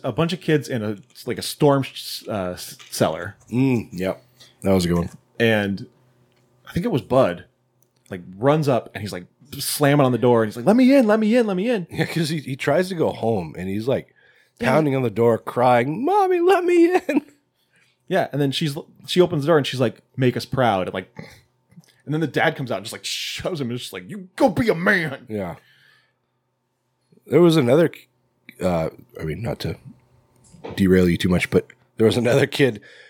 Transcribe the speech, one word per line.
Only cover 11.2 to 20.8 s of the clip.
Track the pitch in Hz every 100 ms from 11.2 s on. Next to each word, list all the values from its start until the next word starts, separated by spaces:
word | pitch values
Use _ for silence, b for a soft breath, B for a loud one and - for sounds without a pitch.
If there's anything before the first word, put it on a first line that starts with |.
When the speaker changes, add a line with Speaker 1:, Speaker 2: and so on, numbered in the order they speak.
Speaker 1:
me | 214 247
in, | 220
let | 180
me | 220
in." | 226 165
Speaker 2:
Yeah, | - -
'cause | 160 156
he, | 160
he | 131 -
tries | - 151 185
to | 180
go | 113
home, | - 113 110 80 -
and | 92
he's, | 101 117
like, | 113 - b b b b -
Speaker 1:
Yeah. | 131
Speaker 2:
pounding | 139 151 135
on |
the | 120
door, | 101 117 113
crying, | - 123 123 123 127 160
"Mommy, | 285 415 381 359
let | 349 392
me | 349 349 339 359
in." | - 294 -
<laughs> | _ _ _ _ _ _ _ -
Speaker 1:
Yeah, | 175 135
and | 139
then | 143
she's, | - 160 143 - _ -
she | 180
opens | 175 165
the | 143
door, | 160
and | 131
she's | 127
like, | 117 - _
"Make | - 131 120
us |
proud," | - 135 120 95